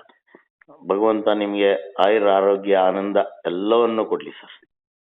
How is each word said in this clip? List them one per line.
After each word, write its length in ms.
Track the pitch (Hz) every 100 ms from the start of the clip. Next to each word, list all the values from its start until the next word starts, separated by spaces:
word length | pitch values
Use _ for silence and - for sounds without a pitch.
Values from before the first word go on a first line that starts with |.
| - _ _ - _ _ _ - 87
ಭಗವಂತ 400 | 98 110 107 110
ನಿಮ್ಗೆ 680 | 104 101 101 101 95 - - 95
ಆಯುರ, 240 | 110 101
ಆರೋಗ್ಯ, 480 | 98 98 98 98 98
ಆನಂದ 400 | 92 95 101 98 - - 85
ಎಲ್ಲವನ್ನೂ 600 | 90 104 117 117 110 104
ಕೊಡ್ಲಿ 240 | 87 -
ಸರ್. 360 | - - - _ _ _ _